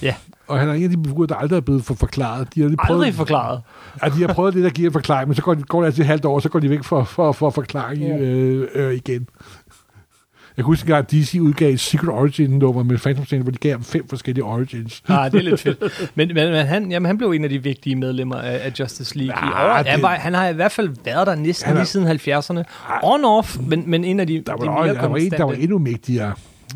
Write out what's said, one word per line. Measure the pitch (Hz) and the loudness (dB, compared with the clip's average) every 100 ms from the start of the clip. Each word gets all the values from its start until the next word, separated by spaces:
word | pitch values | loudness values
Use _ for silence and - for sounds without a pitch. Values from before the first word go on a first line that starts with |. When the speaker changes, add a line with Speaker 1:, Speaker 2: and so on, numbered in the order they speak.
Speaker 1:
Ja. | 135 120 - - - | -4 -4 -8 -20 -6
Speaker 2:
Og | 143 | -2
han | 147 | 0
er | |
en | 151 | 0
af | 180 | 0
de | 175 151 | 0 -2
figurer, | 143 160 | 0 -2
der | 151 | 0
aldrig | 147 180 | 0 0
er | |
blevet | 139 139 117 | 2 0 0
for-, | 123 | -2
forklaret. | - - 123 120 127 - | -2 -2 -4 -4 -6 0
De | |
har | 147 | 2
lige | 151 160 | 4 4
prøvet | 170 | 4
Speaker 1:
Aldrig | 277 170 | 2 2
forklaret. | 156 151 117 123 113 - - - | 0 0 0 -6 -10 -20 -20 -4
Speaker 2:
Ja, | 151 | 0
de | 147 | 2
har | 175 | 2
prøvet | 175 190 185 | 2 2 4
lidt | 180 | 2
at | |
give | - 170 | 2 0
en | |
forklaring, | 156 - 139 135 | 0 0 0 2
men | 139 | 0
så | |
går | - | 2
de, | 160 | 0
går | 139 170 | 0 0
det | 170 | 2
altid | 127 | 2
et | 147 | 2
halvt | 156 143 | 2 2
år, | 143 | 0
så | 156 | 2
går | 165 | 2
de | 143 | 2
væk | 147 | 0
for, | 131 156 | 0 0
for, | 123 - 160 | 0 0 0
for | 139 151 | 2 0
forklaring, | 131 123 143 120 147 | 0 -4 -6 -6 -4
Speaker 1:
Ja. | 147 147 | -2 0
Speaker 2:
øh, | 135 127 131 131 131 - | 0 2 2 0 -2 -2
øh, | 135 | -2
igen. | 127 131 123 120 _ - - _ - _ _ _ _ _ _ - - | -2 -4 -6 -6 _ -20 -20 _ -20 _ _ _ _ _ _ -16 -4
Jeg | |
kan | 123 | 0
huske | 160 - | 2 4
engang, | 151 127 | 2 4
at | |
D | 151 143 | 2 2
C | 180 | 2
udgav | 160 143 156 | 2 4 2
et | 131 | 2
Secret | - 156 170 | 0 -2 0
Origin-nummer | 113 143 139 143 135 135 123 | 0 0 2 2 4 2 2
med | 123 120 | 0 0
Phantom | 135 135 139 | 0 -2 -2
Stranger, | 135 | -2
hvor | 127 | -2
de | 123 | -2
gav | 151 | -2
ham | 123 | -4
fem | 120 165 - | -4 -6 -6
forskellige | 131 - 127 | -10 -6 -4
origins. | 110 117 131 120 113 - - | -2 -4 -4 -6 -12 -10 0
Speaker 1:
Ah, | 180 170 | 0 4
det | 202 | 2
er | |
lidt | 180 143 | 2 0
fedt. | 143 - 208 - 175 - | 0 -2 -4 -6 -8 -2
Men, | 165 | 0
men, | 165 160 | 2 2
men | 160 139 | 2 2
han, | 185 196 | 0 -2
jamen, | 175 175 | -2 0
han | 208 | 0
blev | 233 | 0
en | 165 | 0
af | 151 | 0
de | 139 | -2
vigtige | 135 127 143 131 | -4 -4 -4 -2
medlemmer | 131 127 127 127 | -2 -2 -4 -6
af, | 123 127 131 | -6 -6 -6
af | 127 | -6
Justice | 131 - 123 147 | -8 -8 -10 -6
League | 131 - 82 | -4 -2 -2
i | 90 | 0
Speaker 2:
Ja, | - | 2
Speaker 1:
år. | 147 | 2
Speaker 2:
det | 139 | 2
Speaker 1:
Han | 147 | 2
var, | 180 180 | 2 0
han | 165 | -2
har | 180 185 | 0 0
i | |
hvert | 160 196 | 2 0
fald | - 202 123 - | 0 -4 -4 -4
været | 135 190 | 0 0
der | 160 | 0
næsten | 151 175 - | 0 -2 0
Speaker 2:
Han | 151 | 2
er | |
Speaker 1:
lige | 180 | 2
siden | 196 170 | 2 2
halvfjerdserne. | 160 - 143 143 175 170 - - | 2 0 -2 -2 -4 -6 -10 -6
Speaker 2:
Ej. | - | -2
Speaker 1:
On | 170 285 269 | 2 4 4
off, | 214 - 127 | 4 2 -4
men, | 127 160 160 | -2 -2 0
men | 165 | 0
en | 175 196 | 2 0
af | 175 | 0
de, | 160 - | -2 -4
Speaker 2:
Der | |
var | - | -4
Speaker 1:
de | 156 | -2
Speaker 2:
der | |
Speaker 1:
mere | 147 160 | 0 0
Speaker 2:
der | - 131 | 0 0
var | 135 | 0
en, | 175 | 0
der | 160 | 0
var | 143 | 0
Speaker 1:
konstante. | 139 | 0
Speaker 2:
endnu | 160 202 | 0 2
mægtigere. | 139 117 - 123 104 98 - - - | 0 -2 -2 -2 -2 -6 -12 -20 -16